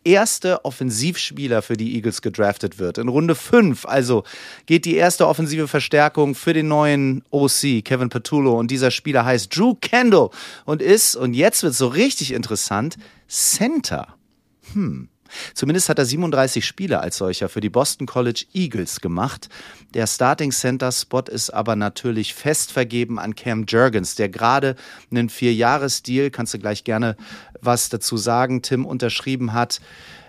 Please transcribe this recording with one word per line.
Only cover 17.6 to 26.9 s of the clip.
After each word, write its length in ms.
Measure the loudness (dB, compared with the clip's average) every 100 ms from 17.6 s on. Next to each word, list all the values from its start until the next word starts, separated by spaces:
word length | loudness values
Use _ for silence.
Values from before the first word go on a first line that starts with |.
die 80 | -2
Boston 380 | 0 0 -2 -4
College 380 | -2 -2 -2 -6
Eagles 480 | -4 -4 -4 -6 -6
gemacht. 480 | -6 -4 -4 -6 -16 -20 -20 -20 -8
Der 140 | -4 -2
Starting 440 | 2 2 2 0
Center 400 | -2 -2 0 -2
Spot 280 | -4 -2 -4
ist 320 | -4 -6 -4
aber 240 | -2 -2 0
natürlich 580 | -2 -4 -4 -2 -4
fest 380 | -4 -2 -2 -2
vergeben 480 | -2 -2 -2 -4 -4
an 160 | -8 -6
Cam 300 | -4 -4 0
Jurgens, 480 | 4 4 2 -2 -2
der 140 | -4
gerade 460 | 0 2 2 0 -4 -10 -20 -6
einen 180 | -2 -2
Vierjahres-Deal, 1000 | 0 0 2 2 2 0 -4 -2 -2 -2
kannst 240 | -2 -8 -6
du 20 |
gleich 260 | -6 -6
gerne 320 | -4